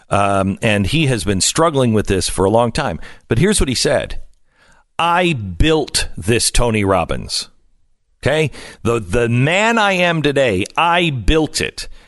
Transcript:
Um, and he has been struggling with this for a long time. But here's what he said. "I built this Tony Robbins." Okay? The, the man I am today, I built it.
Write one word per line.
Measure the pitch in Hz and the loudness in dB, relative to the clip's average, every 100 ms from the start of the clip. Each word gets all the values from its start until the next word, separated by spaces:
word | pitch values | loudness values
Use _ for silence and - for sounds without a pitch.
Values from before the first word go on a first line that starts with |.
| _ | _
Um, | 101 101 98 95 92 | 0 2 2 0 0
and | 117 104 101 | 0 0 0
he | 151 143 | 0 0
has | 120 | 0
been | 87 95 | -2 -2
struggling | - - 165 139 123 | 0 0 0 2 2
with | 107 98 | 0 0
this | 95 - | 0 -2
for | - | 0
a | 95 | 2
long | 113 120 | 2 2
time. | 135 135 82 - - - | -2 -4 -6 -10 -18 -4
But | 117 | 0
here's | 196 208 | 2 2
what | 147 | 0
he | 120 | 0
said. | 147 120 53 - - - _ _ _ _ _ - | 0 0 -2 -8 -10 -18 _ _ _ _ _ -4
"I | 165 175 180 | 0 2 0
built | 139 98 87 156 160 127 - - - | -2 -6 -2 2 2 0 -4 -6 -6
this | 90 117 - | 0 0 2
Tony | - 120 110 | 2 2 2
Robbins." | 98 92 80 65 - - - _ _ _ _ _ _ _ | 2 2 0 -4 -6 -8 -10 _ _ _ _ _ _ _
Okay? | 123 156 151 - - - | -2 0 -2 -4 -18 -6
The, | 110 117 | -2 -2
the | 90 113 117 | -2 0 2
man | 120 139 185 226 226 | 2 2 2 2 2
I | 202 | 0
am | 185 175 165 | 2 0 2
today, | 147 139 127 98 104 - | 0 2 2 0 -2 -2
I | 170 170 170 | 0 2 0
built | 131 98 156 151 - | 0 2 2 0 -2
it. | 71 - - - | -6 -6 -14 -16